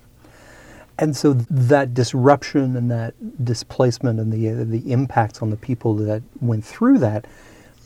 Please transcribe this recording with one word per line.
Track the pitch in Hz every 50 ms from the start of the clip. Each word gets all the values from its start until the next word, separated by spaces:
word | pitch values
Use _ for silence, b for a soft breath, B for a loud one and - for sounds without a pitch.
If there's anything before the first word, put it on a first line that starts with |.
| _ _ _ B B B B B B B B B B B B B B B B -
And | 156 156 135
so | - - 147 139
th-, | 123 117 -
that | 143 131 123 120 147 139 139 127
disruption | 120 127 120 - - 131 123 139 143 139 - - - 147 135 127 127
and | 123 120 120
that | 120 113 113 117 - _ 226 220 - - 120
displacement | 120 113 - - - - - 131 123 117 - - 120 113 110
and | 110 110
the, | 110 110 113 110
uh, | 113 123 117
the | 113 113 117 - 143
impacts | 123 123 139 131 - 120 107 107 - -
on | 113 110
the | 107 107
people | - - 127 - - 117 107
that | 104 107 104 107 110 - - - -
went | 131 120 113 107 -
through | - - - 226 254 277 220
that, | 127 104 107 107 - B B B B B B B B B B B -